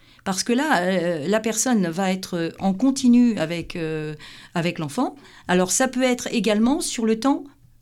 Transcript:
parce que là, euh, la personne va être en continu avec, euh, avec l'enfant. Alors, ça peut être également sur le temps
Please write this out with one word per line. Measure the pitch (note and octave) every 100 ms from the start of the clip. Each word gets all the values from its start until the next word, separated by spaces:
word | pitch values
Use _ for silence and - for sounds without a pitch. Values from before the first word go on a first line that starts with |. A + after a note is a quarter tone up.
| _ _
parce | - F#3+
que | -
là, | B3 D#4 G3+
euh, | F3+ F#3+ E3+ E3+ C#3+
la | G#3+
personne | A3 A3 C4 A#3 F3
va | D#3+ F#3+
être | F#3 F#3+ F3 E3 -
en | G3
continu | F#3+ C4+ C4+ B3+ A#3+ A#3+ G3+
avec, | D#3+ E3+ D#3+ F3+
euh, | D#3+ D#3 D#3 D3+ - - -
avec | F3 E3 F3
l'enfant. | D#3 F#3 A#3+ - - - -
Alors, | F3+ F#3
ça | - C4
peut | B3+
être | B3+ B3 -
également | B3 G#3+ G#3 A3+ D#4
sur | F4 - A3+
le | A3
temps | C4+ D4 - _ - _